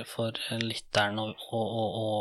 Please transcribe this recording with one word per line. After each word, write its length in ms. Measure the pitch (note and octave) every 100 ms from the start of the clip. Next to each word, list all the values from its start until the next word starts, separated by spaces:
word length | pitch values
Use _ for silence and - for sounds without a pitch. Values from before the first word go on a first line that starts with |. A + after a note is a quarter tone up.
| A2+
for 320 | - A2+ A2 - A2+
lytteren 560 | A2+ - - G#2+ G#2 G#2
å, 140 | G#2+
å, 240 | - - A#2
å, 300 | G#2+ A#2 G#2+ A#2
å 40 | A2 G#2+